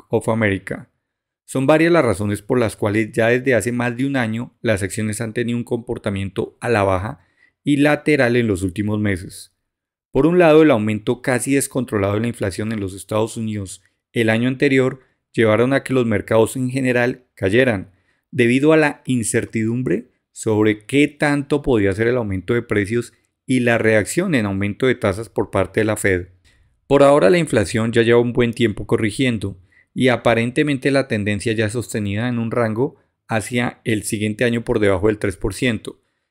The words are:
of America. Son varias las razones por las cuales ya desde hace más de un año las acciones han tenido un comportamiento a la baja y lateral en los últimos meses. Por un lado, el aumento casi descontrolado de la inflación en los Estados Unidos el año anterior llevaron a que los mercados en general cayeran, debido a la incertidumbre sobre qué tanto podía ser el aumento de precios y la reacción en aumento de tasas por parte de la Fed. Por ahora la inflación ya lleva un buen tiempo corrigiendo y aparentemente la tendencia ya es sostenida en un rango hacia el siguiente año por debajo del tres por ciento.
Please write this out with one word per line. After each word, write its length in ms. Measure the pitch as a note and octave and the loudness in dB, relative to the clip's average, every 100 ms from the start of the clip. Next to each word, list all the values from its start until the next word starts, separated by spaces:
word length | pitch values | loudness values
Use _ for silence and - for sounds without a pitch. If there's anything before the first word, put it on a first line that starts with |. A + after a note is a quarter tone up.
| - | -4
of 200 | A2+ A#2+ | -4 -2
America. 600 | A2+ G#2+ G2 - - - _ _ _ _ _ | 0 0 -2 -6 -12 -14 _ _ _ _ _
Son 220 | - C3 C3+ | -8 -2 2
varias 240 | D#3 E3 | 4 4
las 140 | E3+ | 2
razones 380 | B2 F#2+ G#2 G2+ | 2 0 -2 -4
por 180 | - B2+ | -2 -2
las 160 | A2+ - | -2 -2
cuales 340 | G#2+ G#2+ A2 | -2 0 -2
ya 160 | A2+ A2+ | 0 0
desde 300 | B2 C3 A#2 | 0 2 0
hace 160 | A#2 | 0
más 240 | A#2+ A#2+ A#2+ | -4 -4 -4
de 100 | C3+ | -4
un 80 | |
año 420 | C3+ A2+ A2+ B2 _ | -2 -4 -6 -10 _
las 240 | A#2 G2 | -4 -2
acciones 360 | G2 - G#2+ G#2 | -4 -4 -4 -4
han 120 | A2+ | -6
tenido 260 | A2+ A#2 A#2+ | -4 -4 -4
un 60 | |
comportamiento 920 | A2 B2 A2+ A2+ G#2 G2 G2 - - - | -4 -6 -6 -6 -4 -4 -6 -6 -8 -6
a 80 | B2 | -2
la 160 | G#2+ | 2
baja 420 | G2 F#2 G#2+ C#3+ _ _ _ _ | 2 0 -4 -12 _ _ _ _
y 140 | - C#3+ | -2 2
lateral 580 | D3 D3 - D3 A#2+ A#2+ | 2 2 2 2 2 2
en 100 | A2+ | 0
los 160 | F#2 | 0
últimos 380 | F#2 F2+ G#2 G#2+ | -2 -4 -4 -2
meses. 520 | G#2 F#2 - - - _ _ _ _ _ _ | -2 -4 -8 -18 -20 _ _ _ _ _ _
Por 160 | B2+ D3+ | 2 4
un 100 | F3+ | 6
lado, 240 | E3+ D#3 | 6 8
el 80 | D#3 | 6
aumento 520 | A#2 G#2+ G#2+ G#2+ B2 | 4 0 -2 -4 -4
casi 340 | - B2 C3+ C#3 | -2 -2 0 -2
descontrolado 580 | C3+ C3+ B2 G#2+ G2 | 0 -4 -2 -2 0
de 60 | G#2 | 0
la 80 | A#2 | -4
inflación 420 | A2+ G#2 F#2 G#2+ | -4 -6 -4 -6
en 80 | A2 | -6
los 160 | F#2+ | -6
Estados 420 | F#2+ - G#2+ A#2 A#2+ | -10 -6 -4 -2 -4
Unidos 460 | A2 G#2+ F#2+ - _ _ _ | -6 -6 -8 -14 _ _ _
el 180 | A#2+ A2+ | -2 0
año 160 | A2+ B2+ | 2 0
anterior 540 | C3 C#3+ C3+ B2+ C#3 _ _ _ | 0 2 2 0 -4 _ _ _
llevaron 400 | - A2 G#2+ B2+ | 0 2 4 2
a 100 | C#3 | 0
que 100 | - | 0
los 140 | C3 A#2 | 0 0
mercados 480 | G2+ - A2 G#2+ | -2 0 2 2
en 160 | C3 B2+ | 0 -4
general 540 | C3 B2+ B2 A#2+ B2+ _ | -2 0 0 0 -4 _
cayeran, 560 | - G2 A2+ C3 G2+ F2+ _ _ _ _ | -4 0 2 2 0 -6 _ _ _ _
debido 420 | - A#2 C3 D3 | 0 2 4 4
a 40 | D#3 | 4
la 260 | D3 - | 2 -4
incertidumbre 1080 | - B2 G#2+ A#2 G#2 A2+ A2 B2 B2+ G3 - _ _ | -4 -2 0 -4 -2 -4 -2 -2 -2 -4 -6 _ _
sobre 560 | - A2+ G#2+ G#2+ G#2+ - | -8 -2 2 2 0 -2
qué 220 | C#3 D3 | 0 0
tanto 540 | - D3+ C#3+ C#3+ D3 | 0 -2 0 -2 -2
podía 300 | C#3+ A#2 G2 | 0 2 2
ser 120 | F#2+ A#2 | 0 0
el 100 | B2+ | -2
aumento 380 | G#2 F#2+ F2+ | -4 -6 -2
de 80 | A#2+ | -4
precios 500 | A2+ G#2 G2 A#2 - _ _ _ | -2 -2 -2 -4 -6 _ _ _
y 140 | - B2+ | -2 0
la 180 | A#2+ A#2 | 2 2
reacción 600 | A2 A2 G2 - G3 C#3 | 4 2 0 -2 0 0
en 100 | G#2 | 0
aumento 400 | G2 G2+ - C3 | -2 -4 -2 -2
de 80 | |
tasas 340 | A2+ G#2+ F2+ - | 0 -2 -2 -6
por 220 | - G2 | -6 -2
parte 300 | G2 F#2 - | -2 0 0
de 40 | A2 | -2
la 100 | G#2+ | 0
Fed. 320 | G2+ F2+ F2+ _ _ _ _ _ - | 0 -2 -4 _ _ _ _ _ 0
Por 160 | C#3 | 6
ahora 260 | C#3+ D3 F3+ | 6 6 4
la 100 | F3 | 4
inflación 520 | D#3 A#2 F#2 A2+ A2+ | 2 0 0 -2 0
ya 120 | A#2 | 2
lleva 180 | A#2 A#2+ | 4 4
un 120 | A#2+ | 2
buen 200 | A#2 A#2+ | 0 0
tiempo 340 | A2 A2+ G2+ G#2 | 2 0 0 -4
corrigiendo 760 | A2+ A2+ - C3 A2+ G2 F2+ _ _ _ | -2 -2 -2 -2 -2 -6 -10 _ _ _
y 140 | - B2+ | 0 0
aparentemente 840 | A#2 B2 A2+ A#2+ C#3 D3+ C3+ C#3 | 2 2 2 0 -2 -2 0 0
la 160 | C3+ - | 0 -2
tendencia 440 | G#2+ G#2 G2+ A2+ | -2 -2 -2 -2
ya 140 | A2 G#2+ | -2 -2
es 60 | |
sostenida 560 | A#2+ - A#2 G#2 G2+ B2 | -4 -6 -6 -4 -4 -4
en 100 | A#2+ | -4
un 140 | A2+ | -4
rango 420 | A#2+ A2 G#2+ C#3+ - _ _ - | -2 -2 -2 -4 -6 _ _ -6
hacia 540 | A2+ - B2 A#2+ - | -6 -4 -4 -4 -6
el 220 | - A2 | -4 -4
siguiente 400 | - G#2+ G#2+ G#2 | -4 -4 -4 -2
año 200 | B2 A#2 | -2 -2
por 140 | A#2+ A#2 | -2 0
debajo 300 | G2+ F#2+ G#2 | 2 2 0
del 100 | G#2 | -2
tres 180 | G#2 - | -4 -4
por 160 | A2+ | -8
ciento. 480 | - B2+ A2 - - _ _ | -2 -2 -2 -8 -18 _ _